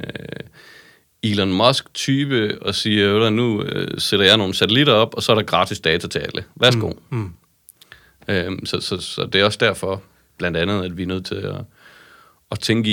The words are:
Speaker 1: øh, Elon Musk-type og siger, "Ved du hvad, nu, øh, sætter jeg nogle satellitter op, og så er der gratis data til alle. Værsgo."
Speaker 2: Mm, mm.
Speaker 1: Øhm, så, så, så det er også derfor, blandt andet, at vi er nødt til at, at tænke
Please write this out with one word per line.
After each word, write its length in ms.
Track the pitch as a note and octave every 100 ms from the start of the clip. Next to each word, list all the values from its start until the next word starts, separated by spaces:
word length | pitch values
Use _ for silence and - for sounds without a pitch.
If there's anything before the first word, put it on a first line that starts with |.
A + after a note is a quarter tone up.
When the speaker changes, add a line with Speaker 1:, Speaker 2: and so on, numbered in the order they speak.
Speaker 1:
øh, 1300 | - - - - - - - - - _ _ _ A2
Elon 200 | G2+ G2
Musk-type 1080 | F#2 A#2 C3+ - - - C3+ C#3+ B2+ G#2 -
og 120 | G2
siger, 300 | G2 A2+ G#2 G2+
"Ved 60 |
du 40 | G#2
hvad, 100 | A2+
nu, 320 | A2 A#2+ G#2
øh, 380 | F#2+ - F2+ -
sætter 260 | - G2 G2
jeg 100 | G#2+
nogle 180 | F#2+
satellitter 380 | F2 F#2 A#2+ C#3+
op, 220 | A2 A2+
og 80 | -
så 100 | -
er 40 | A2
der 60 |
gratis 380 | F#2+ E2+ F#2 G#2
data 280 | E2 E2+ -
til 100 | E2
alle. 260 | - - F#2 -
Værsgo." 360 | A#2+ A#2+ G2+ - _
Speaker 2:
Mm, 80 | B2
mm. 140 | F#2+ E2 _ _ - _ - - _ _ -
Speaker 1:
Øhm, 380 | G2 F2+ F#2+ -
så, 140 | -
så, 160 | - F#2
så 260 | - - -
det 140 | F#2+
er 40 |
også 140 | G#2 -
derfor, 420 | A2+ - F#2+ G2 - _ _ -
blandt 180 | F2+ E2
andet, 280 | F2+ G2+
at 120 | F#2 F2
vi 60 |
er 40 | F2+
nødt 180 | F#2 F#2
til 80 |
at, 220 | G2 G2 F#2+ F#2+ _ - - - - _ _ _
at 80 | A2
tænke 320 | - A2+ G#2+